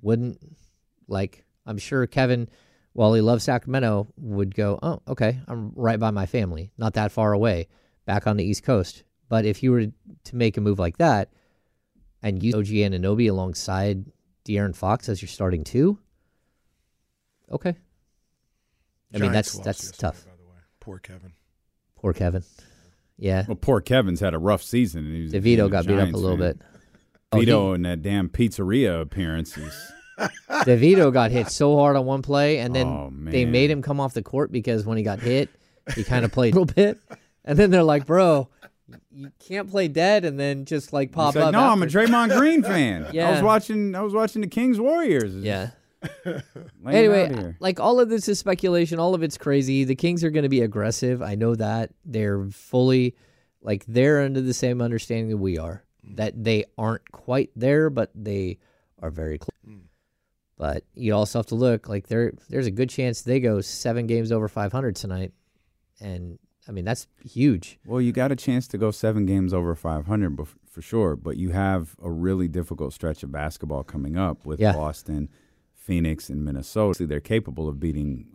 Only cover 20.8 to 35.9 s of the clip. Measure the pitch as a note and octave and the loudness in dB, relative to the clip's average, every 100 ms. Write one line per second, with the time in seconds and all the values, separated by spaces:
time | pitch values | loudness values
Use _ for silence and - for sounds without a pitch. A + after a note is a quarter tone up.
20.8 | - F#2 - F#2 F2+ E2+ _ _ _ _ | -20 -18 -18 -20 -20 _ _ _ _ _
21.8 | _ _ G2+ E2+ F2+ F2+ - _ - _ | _ _ -2 0 0 -2 -6 _ -20 _
22.8 | _ _ _ - G2 F#2 G#2+ G2+ - A2+ | _ _ _ -6 -2 0 -2 -2 0 2
23.8 | - C3 G2 F2 G2 D#2+ F#2 G2 - A#2+ | 2 2 2 0 0 0 0 0 0 0
24.8 | A2 E2 D2+ E2 D#2+ G2 A2 A2+ G2+ F#2+ | 0 -2 -8 -8 -4 0 4 4 4 2
25.8 | F2+ G2+ F#2 E2 F#2+ F2+ F2+ - - - | 2 2 2 0 0 0 0 -2 -10 -20
26.8 | _ _ _ _ - A2 A2+ G#2+ G2 F2+ | _ _ _ _ 0 2 4 2 0 0
27.8 | F2 E2+ F2+ G2+ F2+ - A#2 - F#2+ A#2+ | -2 -4 -2 -2 -2 0 -2 0 0 2
28.8 | A2+ E2+ D#2 G2 E2+ D#2+ D#2+ - D2+ - | 2 -2 -6 -6 -4 -4 -8 -10 -14 -14
29.8 | - - - - - - - D4+ C3 A#2+ | -18 -20 -16 -8 -8 -8 -6 0 4 6
30.8 | D3+ F#3+ D3 B2+ A2+ B2 G#2+ - D3 D3 | 6 6 6 4 2 0 -2 0 4 4
31.8 | C#3+ C#3 C3 C3+ C3+ C#3+ D3 D3+ A#2+ C3 | 4 2 0 -4 -2 0 2 0 0 -2
32.8 | B2 D2 C#2 C2+ D#2 - E2 A#2+ D3 D3 | -2 -4 -8 -10 -4 0 2 4 2 0
33.8 | C#3 C#3+ C3+ A#2+ - C3 D3 B2 A#2+ A2+ | -2 -2 -4 -6 -4 -4 -2 -2 -2 -2
34.8 | G#2 A2+ G#2 G2+ A#2 C3 C#3+ _ _ _ | -2 -2 -2 -2 0 0 -2 _ _ _
35.8 | - | -10